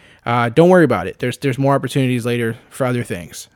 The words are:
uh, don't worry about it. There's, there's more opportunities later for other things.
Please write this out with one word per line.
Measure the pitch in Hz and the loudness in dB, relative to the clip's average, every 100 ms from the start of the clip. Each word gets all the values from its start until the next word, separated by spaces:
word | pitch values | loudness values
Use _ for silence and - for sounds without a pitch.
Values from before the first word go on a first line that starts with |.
| _ _ 120 | _ _ -4
uh, | 120 120 | -2 0
don't | 131 175 | 4 6
worry | 185 147 | 6 4
about | 101 90 | 2 -4
it. | - | -6
There's, | 123 - | -6 -4
there's | 139 123 | -4 -2
more | 135 139 | 0 0
opportunities | 135 143 127 123 120 | -2 -2 0 -2 -2
later | 120 113 117 _ | -2 -4 -6 _
for | - 127 | -6 -2
other | 123 | -2
things. | 107 92 80 - - | -4 -10 -12 -18 -20